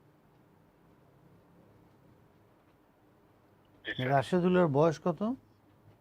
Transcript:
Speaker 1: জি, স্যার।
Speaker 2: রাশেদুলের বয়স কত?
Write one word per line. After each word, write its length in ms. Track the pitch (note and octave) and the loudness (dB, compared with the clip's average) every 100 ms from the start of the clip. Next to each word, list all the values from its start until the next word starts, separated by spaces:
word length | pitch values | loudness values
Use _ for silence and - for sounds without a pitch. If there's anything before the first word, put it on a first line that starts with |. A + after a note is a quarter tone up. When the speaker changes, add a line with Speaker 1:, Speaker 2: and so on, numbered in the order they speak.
| _ _ _ _ _ _ _ _ _ _ _ _ - - _ _ - - - _ - - _ _ _ _ _ _ _ _ _ _ _ _ _ _ _ - | _ _ _ _ _ _ _ _ _ _ _ _ -20 -20 _ _ -20 -20 -20 _ -20 -20 _ _ _ _ _ _ _ _ _ _ _ _ _ _ _ -20
Speaker 1:
জি, 100 | - | -14
স্যার। 160 | - B2+ | -6 -2
Speaker 2:
রাশেদুলের 560 | C#3 - F3+ F3+ F3+ E3+ | 0 0 0 2 2 2
বয়স 340 | C3+ E3 D3+ | 2 2 0
কত? 180 | F3+ D#3 G#3+ C4+ - _ _ _ - - | -4 -4 -4 -6 -12 _ _ _ -20 -20